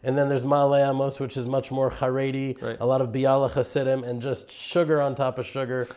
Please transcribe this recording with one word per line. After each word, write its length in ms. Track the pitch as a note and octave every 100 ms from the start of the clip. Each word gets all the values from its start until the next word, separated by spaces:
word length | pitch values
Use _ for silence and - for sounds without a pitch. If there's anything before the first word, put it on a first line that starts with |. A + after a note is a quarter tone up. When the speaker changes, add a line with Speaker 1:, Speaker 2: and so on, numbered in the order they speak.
Speaker 1:
And 140 | C3 C#3
then 120 | C#3
there's 160 | C#3 C3
Ma'ale 440 | C#3+ C#3 C#3 C#3
Amos, 300 | C3+ C#3 -
which 160 | C3 C3
is 100 | B2
much 240 | C3+ C3
more 220 | C3+ C3
Haredi, 680 | - C3 C3+ C3+ C3+ C3+ B2
Speaker 2:
Right. 160 | A2+ A2+
Speaker 1:
a 60 | A#2+
lot 160 | C3
of 80 | B2
Biala 420 | C3 C3 C3+ C3+
Hasidim, 540 | C#3 A#2+ C#3+ C3 C3 B2
and 160 | B2
just 280 | C3+ - -
sugar 520 | - - F3 D#3 D3+
on 140 | C#3 C3+
top 220 | C3 B2+
of 80 | -
sugar, 440 | C3+ B2+ B2+ A#2+